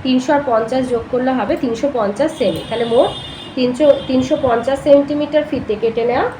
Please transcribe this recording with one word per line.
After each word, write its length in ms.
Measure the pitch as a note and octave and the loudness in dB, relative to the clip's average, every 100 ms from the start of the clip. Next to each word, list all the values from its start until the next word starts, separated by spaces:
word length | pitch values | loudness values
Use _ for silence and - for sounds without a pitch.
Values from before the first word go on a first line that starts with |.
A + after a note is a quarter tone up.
তিনশো 260 | C4 B3+ B3+ | 2 0 2
আর 80 | C#4+ C#4+ | 0 2
পঞ্চাশ 380 | A3+ A3+ B3+ B3+ | 0 0 -2 0
যোগ 140 | A#3+ A#3 | -2 -2
করলে 200 | B3 B3+ | -2 0
হবে 220 | B3+ G3+ E4 | 0 0 -2
তিনশো 320 | B3+ A3+ C#4+ | -2 -2 -2
পঞ্চাশ 380 | B3+ G3+ G3+ D#4 | 0 -2 0 -2
সেমি। 300 | - G#3 D#3+ - | 0 -2 -2 -6
তাহলে 160 | A#3 A#3 | -4 0
মোট 240 | A#3 G4 - - - - - | 2 2 -2 -12 -14 -12 -2
তিনশো, 300 | B3 B3 D4 C#4 - | -2 2 4 4 2
তিনশো 280 | B3+ B3+ D4+ | -2 0 0
পঞ্চাশ 360 | C4 A#3 A#3+ C4+ | 0 0 0 -2
সেন্টিমিটার 640 | D4+ C#4+ C#4+ D4 D4 D4+ | 4 4 4 -2 0 0
ফিতে 320 | D4 - - G#3 | 0 -6 -4 -2
কেটে 280 | A3+ A3 A#3 | -2 0 -2
নেওয়া 220 | B3 A#4 - | 0 -2 -6